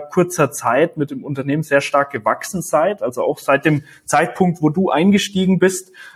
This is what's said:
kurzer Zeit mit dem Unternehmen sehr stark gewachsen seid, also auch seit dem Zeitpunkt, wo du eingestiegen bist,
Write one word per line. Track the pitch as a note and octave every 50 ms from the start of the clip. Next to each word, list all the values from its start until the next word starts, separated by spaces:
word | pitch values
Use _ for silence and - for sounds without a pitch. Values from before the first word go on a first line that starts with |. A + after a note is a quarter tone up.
| D3 -
kurzer | - F#3 E3+ F3 - - D3+ B2
Zeit | - - - A#2+ A#2+ C3+ D#3+ E3+ -
mit | D#3 C#3+ C#3+
dem | C#3 C3 -
Unternehmen | C#3+ C#3+ C3+ C3+ C#3+ C#3+ D#3 D#3
sehr | - D3 C#3
stark | C#3 - - C#3+ C#3+ -
gewachsen | - B2 - A2 A#2+ - - - - F3
seid, | D#3 - - D3+ D#3+ G3 - -
also | G#2 B2 B2 - E2
auch | A2+ C#3+ -
seit | - - C#3 C#3 -
dem | D#3+ D3+ C#3+ D3 - - - _
Zeitpunkt, | - - D3 E3 F3 - - F#3+ F3+ D#3+ -
wo | D3+ D3+
du | D3 F#3 F#3+ -
eingestiegen | - D3 F3 G3+ G3+ G3+ - - - F#3 F#3+ F#3 F#3+ E3+
bist, | F#3 F#3 F#3 - - - _ - - - -